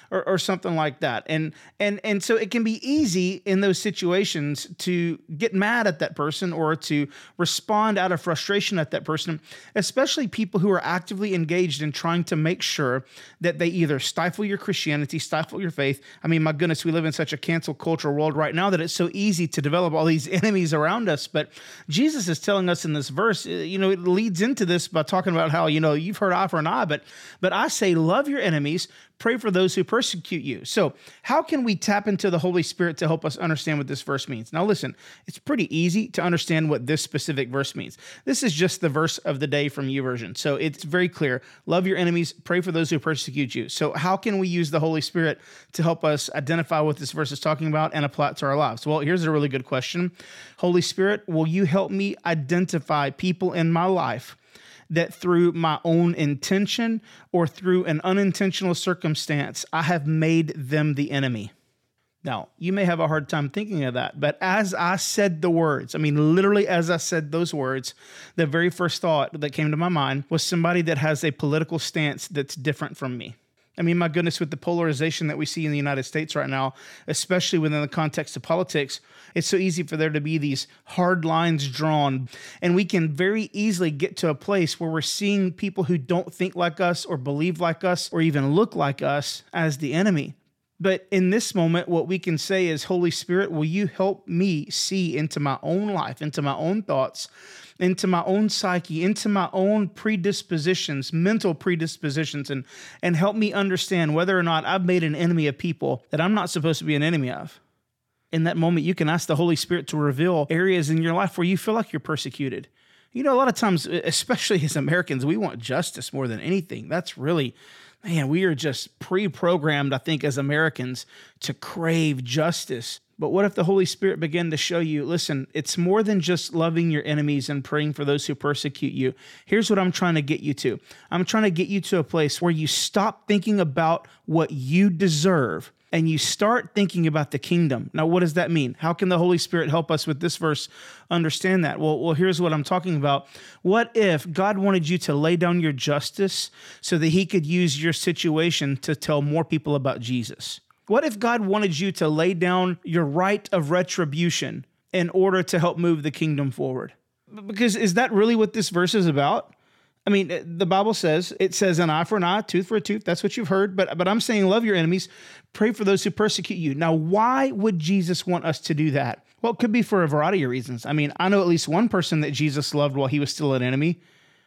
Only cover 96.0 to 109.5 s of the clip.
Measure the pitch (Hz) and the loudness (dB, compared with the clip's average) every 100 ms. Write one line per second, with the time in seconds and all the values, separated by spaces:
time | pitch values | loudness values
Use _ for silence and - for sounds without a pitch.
96 | - 131 151 151 143 135 160 214 190 139 | -6 -6 -6 -2 -2 -2 -2 -2 -2 -2
97 | 131 - - - - - - - 180 180 | -2 -6 -14 -16 -20 -20 -20 -2 0 2
98 | 185 175 185 196 214 - 190 175 - 160 | 0 0 2 0 0 0 -2 -2 -2 -2
99 | 180 214 214 202 175 185 196 214 202 - | 0 0 0 0 0 0 2 2 0 -4
100 | 214 214 190 - - 165 156 185 - 139 | -2 0 0 -2 -4 -2 0 -2 -2 -6
101 | 131 160 185 220 196 156 190 170 160 - | -4 0 2 2 0 0 -2 -2 -4 -4
102 | 151 143 151 147 139 135 - - - - | -4 -2 -4 -6 -6 -8 -8 -18 -20 -4
103 | 180 160 196 214 208 202 196 185 - 180 | 0 2 2 2 0 0 0 0 0 0
104 | 156 156 180 185 170 160 147 190 180 180 | 2 2 2 2 2 0 0 0 2 2
105 | 160 156 170 170 147 139 175 156 139 127 | 2 0 2 2 0 -2 -4 -2 -2 -4
106 | - 151 180 214 165 170 156 156 156 147 | -4 0 2 2 0 0 0 0 0 2
107 | 156 165 127 - 151 - _ _ _ _ | 2 0 -2 -6 -12 -18 _ _ _ _
108 | _ _ _ 165 165 165 165 170 165 - | _ _ _ -2 0 2 2 2 0 0
109 | 156 165 - 151 175 | 0 0 0 0 2